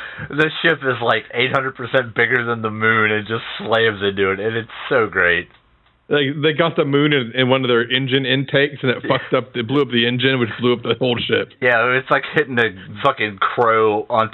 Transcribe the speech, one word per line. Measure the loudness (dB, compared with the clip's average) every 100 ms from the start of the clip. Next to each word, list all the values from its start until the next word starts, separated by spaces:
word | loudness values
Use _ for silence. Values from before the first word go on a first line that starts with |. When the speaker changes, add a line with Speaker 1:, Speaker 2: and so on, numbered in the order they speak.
| -14 -14 -8
Speaker 1:
The | -2 -2 0
ship | 0 0
is, | -2 -2
like, | 0 -2 -2
eight | -4 0
hundred | 0 -2 -8
percent | -2 -2 0 0
bigger | 2 2 0
than | -4
the | -4
moon | 0 2 4 4
and | 0 -2
just | -6 -6 -8
slams | 0 2 2 2
into | -2 0 0
it, | 0
and | -2 -4
it's | -8 -10 -2
so | 0 0
great. | 2 2 0 -4 _ _ _ _ _ -2
Speaker 2:
Like, | 0 0 0
they | 0
got | 2 0 0
the | 2
moon | 4 4
in, | 2 0 0
in | 2
one | 2
of | 2
their | 2 2
engine | -2 0 0 2
intakes, | -2 0 0 0 -2
and | -4
it | -2
Speaker 1:
Yeah. | -2 -2
Speaker 2:
fucked | 0
up, | -2 -2 -6
it | -2
blew | 0
up | 0
the | 2 0
engine, | 2 0 0
which | -2 -2
blew | 0
up | 0
the | -2 -2
whole | 0 -2
ship. | 0 -2 -2 -2
Speaker 1:
Yeah, | 2 2 2 0
it's | 0
like | -2 0
hitting | -2 -2 0
a | 0 -2 -16 -2
fucking | 0 0 -4 -2
crow | -2 2 2 4 2 2 0
on | 0 0